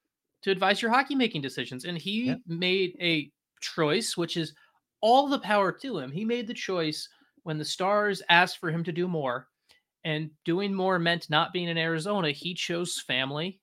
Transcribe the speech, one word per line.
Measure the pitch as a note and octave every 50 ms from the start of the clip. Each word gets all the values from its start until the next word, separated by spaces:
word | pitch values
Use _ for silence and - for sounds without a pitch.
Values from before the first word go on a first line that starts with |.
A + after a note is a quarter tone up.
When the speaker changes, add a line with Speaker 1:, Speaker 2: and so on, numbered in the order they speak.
| _ _ _ _ _ _ _ _ -
Speaker 1:
to | F#3+
advise | F#3+ F3+ G3 F#3+ G3+ G3+ A#3+
your | A3+
hockey | A#3 C4 C4+ C4+ C#4+
making | C4+ B3 - - D#3 C#3
decisions. | C3 - D3 B2 - C3 B2+ C3
And | F3 F3
he | D#3+ C#3+ G3 G#3 A3 B3
Speaker 2:
Yeah. | B3+ B3+ - - E3+
Speaker 1:
made | E3 E3 F3+ F3+ F#3 G3 F#3 F3+ F3+ -
a | F3+ E3+ E3 D#3 C#3+ - _ _ _ _ _ _
choice, | - - - - D#3+ D3 D#3 A3 A3 - -
which | F3+ E3+ E3 -
is | - D#3+ D3+ - _ _ _ _ _ _ _ _ _
all | - A3 A#3+ C4+ C#4+ C#4
the | C#4+ C4
power | - F#3+ G#3+ G#3 G3 F3+
to | - - - C4+ A#3 D#3+
him. | C3 B2+
He | C#3 F3+ A3
made | A3 A#3+ B3 A#3+ G#3
the | A#3
choice | - - - F#3+ F3 D#3+ D#3 D3+ - - - - _ _ _ _ _ _
when | F3 D#3 D3+
the | D3+
Stars | D3+ - - F#3 F#3+ G#3 G#3 G#3 G#3 G3 - - -
asked | F3 E3+ F#3 F3+ - -
for | - E3 D#3
him | E3+ E3
to | F3 E3
do | E3+ F3+
more, | F3+ F3 D#3+ C#3 B2+ A#2+ C3 - _ _ _ _ _ _ _ _ _ _ _ -
and | E3 D#3 D3+ D#3+ D3+ - _ _
doing | E3+ E3 F#3 G3+ G3+ G3
more | F#3+ F#3 F#3+ F#3 F3
meant | E3+ E3+ E3+ E3+ - -
not | D3+ D#3 E3 E3 -
being | F3+ F3 E3+
in | E3 E3
Arizona. | D#3+ E3 E3 D#3+ D#3 G3+ G#3 G3+ E3+ D3 C#3+
He | - - F3 F3+
chose | - - - E3+ E3+ F3+ E3+ - -
family | - - C3 B2+ C3 C3+ C#3+ D3 E3 F#3+ F#3+ -